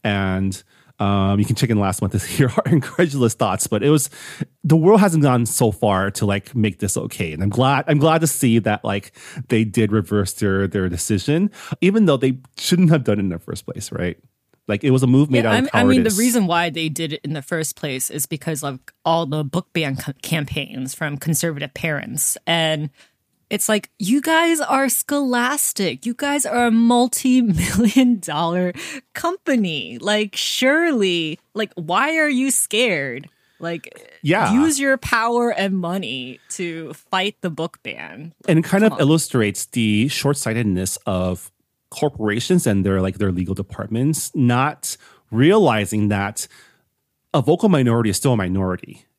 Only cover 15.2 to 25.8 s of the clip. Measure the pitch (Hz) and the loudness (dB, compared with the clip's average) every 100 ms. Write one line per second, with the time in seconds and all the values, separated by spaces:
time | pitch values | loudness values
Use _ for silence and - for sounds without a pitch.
15.2 | 151 127 113 156 262 240 254 254 226 196 | 4 2 4 2 2 2 4 4 2 2
16.2 | 247 233 185 170 175 156 160 147 165 151 | 2 2 2 0 0 -2 -4 -4 -6 -6
17.2 | 147 156 135 170 156 - 151 131 - 151 | -6 -8 -6 -6 -6 -6 -6 -6 -6 -8
18.2 | - 151 165 156 147 131 - _ - 165 | -8 -6 -6 -6 -6 -10 -16 _ 0 0
19.2 | 160 156 147 180 - 175 151 135 - - | 0 -4 -2 -4 -4 -4 -4 -4 -8 -10
20.2 | - 160 143 - 139 - 131 - 156 143 | -6 -6 -4 -6 -8 -10 -10 -6 -6 -6
21.2 | - 156 170 147 151 - 165 147 - 151 | -4 -2 -2 -6 -10 -6 -4 -4 -6 -6
22.2 | - - - 170 160 156 151 _ _ _ | -4 -4 -2 0 0 -2 -4 _ _ _
23.2 | _ _ _ 208 - 214 - _ 185 277 | _ _ _ -6 0 -2 -4 _ 0 0
24.2 | 302 320 339 330 - 269 269 - - 285 | 2 2 2 0 0 0 0 -2 -2 -2
25.2 | 269 247 247 294 - - | 0 0 0 -2 -4 -2